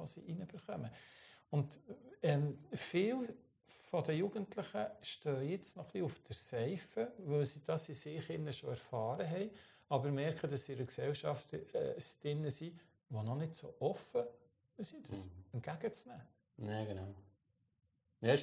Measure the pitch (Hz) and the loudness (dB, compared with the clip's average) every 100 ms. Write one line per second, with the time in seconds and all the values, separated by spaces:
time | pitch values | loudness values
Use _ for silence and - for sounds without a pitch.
0 | 160 170 - 170 180 175 - 170 117 - | -6 -8 -6 -6 -6 -10 -6 -4 -4 -8
1 | - - - - _ 147 143 - - - | -16 -18 -20 -20 _ 2 2 -2 -12 -14
2 | - - 165 143 147 - - 226 - 175 | -14 2 6 6 4 0 -6 -6 2 4
3 | 208 262 233 - - _ _ - - 175 | 4 4 0 -6 -16 _ _ -20 -2 0
4 | 156 156 196 220 190 - 170 - - - | 2 4 2 0 -4 -4 -2 -2 -2 -4
5 | - - 151 135 139 190 - - - 190 | -6 -2 0 2 2 0 -2 -6 -4 0
6 | 160 - - - - 120 123 185 - - | 0 0 -6 -4 -2 2 2 0 -2 -2
7 | 240 220 175 147 139 147 - 160 - 131 | -2 -2 2 4 4 0 0 0 0 -2
8 | 151 156 - 160 151 127 139 123 - 120 | -4 -4 -4 -4 -2 -4 -4 -4 -2 0
9 | 113 151 175 175 214 - - - _ 139 | 2 2 0 0 -2 -6 -18 -20 _ 2
10 | 143 139 151 160 151 139 - 131 123 - | 4 2 2 0 0 0 -2 -4 -4 0
11 | 127 143 151 147 - 156 - - 139 - | 0 0 0 0 -2 -8 -2 0 2 0
12 | - - 147 147 151 139 165 170 - _ | -4 -4 -2 0 0 -2 -6 -10 -18 _
13 | _ 110 110 135 160 165 - - 143 190 | _ -2 0 0 0 -4 -10 0 0 0
14 | - 120 117 - - _ _ - 208 311 | 0 0 0 -4 -20 _ _ -8 -8 -8
15 | - 101 95 - - 123 147 160 226 - | -6 -6 -6 -10 -8 -6 -4 -2 -2 -2
16 | 254 208 - _ _ - 107 107 107 95 | -6 -10 -16 _ _ -6 -2 0 0 -2
17 | 95 98 - _ _ _ _ _ _ _ | -6 -8 -16 _ _ _ _ _ _ _
18 | _ _ 117 143 | _ _ 6 6